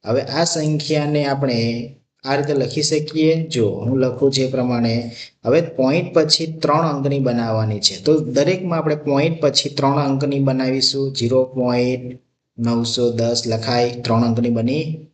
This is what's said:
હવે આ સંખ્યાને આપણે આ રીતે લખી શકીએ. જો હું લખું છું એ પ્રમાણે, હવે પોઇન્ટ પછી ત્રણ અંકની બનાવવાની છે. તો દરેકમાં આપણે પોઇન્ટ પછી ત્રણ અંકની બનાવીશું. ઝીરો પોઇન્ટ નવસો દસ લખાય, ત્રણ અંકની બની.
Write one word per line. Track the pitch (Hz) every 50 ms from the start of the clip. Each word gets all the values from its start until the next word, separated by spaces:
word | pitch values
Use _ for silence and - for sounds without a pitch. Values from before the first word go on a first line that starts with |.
| _
હવે | 107 113 135
આ | - - 127 151 170
સંખ્યાને | 165 - 160 151 156 151 147 147 - 156 151 147 147 151 147 147
આપણે | 139 139 139 139 131 120 117 113 117 117 117 - - - _ _ _ _ _ _
આ | 135 139
રીતે | 139 143 143 147
લખી | 135 127 117 - 156 143
શકીએ. | - 160 151 151 - - 156 156 156 165 165 160
જો | 156 - 123 110 101
હું | - 101 104 117 131
લખું | 135 127 127 120 - 143 139
છું | - 131 131
એ | 131
પ્રમાણે, | 131 127 123 123 123 117 117 113 113 117 117 - - - - - _ _ _
હવે | 113 127 -
પોઇન્ટ | - 165 - - 131 131 143 175 180 180 -
પછી | 170 156 156 - - 165
ત્રણ | 160 160 160 - 147 147
અંકની | 156 170 160 143 139 135 139 139 139
બનાવવાની | 135 123 120 120 117 113 110 110 110 107 107 104
છે. | - - - - -
તો | - 156 156
દરેકમાં | 131 117 120 139 143 165 185 185 185 175 170 160
આપણે | 151 156 151
પોઇન્ટ | 151 - 147 139 139 147 165 165 -
પછી | - 143 - - - 139
ત્રણ | - - 139 139 139 143
અંકની | 143 139 135 131 147 143 139 139
બનાવીશું. | 139 135 131 131 131 127 131 135 127 - - 139 139 135 135
ઝીરો | - 120 117 131 131 131
પોઇન્ટ | 131 135 131 123 123 123 123 123 123 127 123 123 123 127 - _ _ _ _ _ _ _ -
નવસો | 117 117 117 117 113 117 - - 123 120
દસ | 117 113 117 117 120 117 -
લખાય, | 120 113 110 - 131 123 123 120 120
ત્રણ | 120 120 - - 113 117 120
અંકની | 117 113 113 120 120
બની. | 117 113 113 123 135 156 160 160 160 - - -